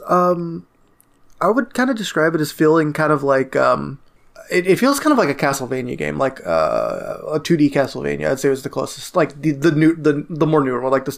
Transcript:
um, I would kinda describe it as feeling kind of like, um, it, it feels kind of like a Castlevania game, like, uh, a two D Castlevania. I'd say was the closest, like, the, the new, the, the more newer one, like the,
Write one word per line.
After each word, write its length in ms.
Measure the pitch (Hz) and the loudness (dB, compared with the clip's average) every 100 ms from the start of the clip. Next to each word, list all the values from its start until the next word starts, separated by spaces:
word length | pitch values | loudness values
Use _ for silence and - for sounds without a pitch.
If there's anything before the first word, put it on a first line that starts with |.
| - | -2
um, 640 | 180 180 175 170 170 - _ _ _ _ _ - - | 2 2 0 -4 -10 -14 _ _ _ _ _ -16 -2
I 80 | 180 | 0
would 240 | 240 - | 0 -2
kinda 220 | - 254 226 | -2 -2 -2
describe 400 | 185 160 160 160 | -4 0 0 0
it 60 | |
as 100 | 147 | -2
feeling 420 | - 156 165 151 | 2 4 4 2
kind 180 | 147 151 | 0 0
of 120 | 147 | 0
like, 320 | 139 135 131 139 | 2 2 2 2
um, 420 | 127 127 143 139 _ _ _ - - | 2 2 -4 -12 _ _ _ -20 -4
it, 160 | 180 180 | 0 2
it 80 | 180 | 2
feels 220 | 254 277 | 2 2
kind 120 | 302 | 2
of 60 | 254 | 2
like 120 | 156 | 2
a 40 | |
Castlevania 640 | 135 147 139 123 131 123 139 | 0 -2 -2 -4 -6 -6 -4
game, 220 | 147 147 | -4 -2
like, 260 | 135 135 87 | -2 -4 -2
uh, 720 | 82 78 57 57 - - - - | 0 2 0 -2 -4 -8 -8 -6
a 80 | 156 | -4
two 140 | 151 165 | 0 2
D 140 | 147 | 2
Castlevania. 580 | 143 131 127 143 143 151 | 2 -2 -2 -6 -2 -2
I'd 100 | 135 | 0
say 100 | 139 | 0
was 120 | 135 | -2
the 80 | 139 | -4
closest, 460 | 135 135 - - 180 | -6 -8 -8 -4 0
like, 260 | 151 147 | 0 -2
the, 100 | 151 | -4
the 200 | 139 165 | 0 2
new, 240 | 151 156 165 | 4 4 4
the, 320 | 151 143 147 | 0 0 -2
the 160 | 156 156 | -2 2
more 180 | 156 | 2
newer 160 | 135 123 | 2 0
one, 120 | 131 | 0
like 140 | 135 | 0
the, 120 | 135 | -2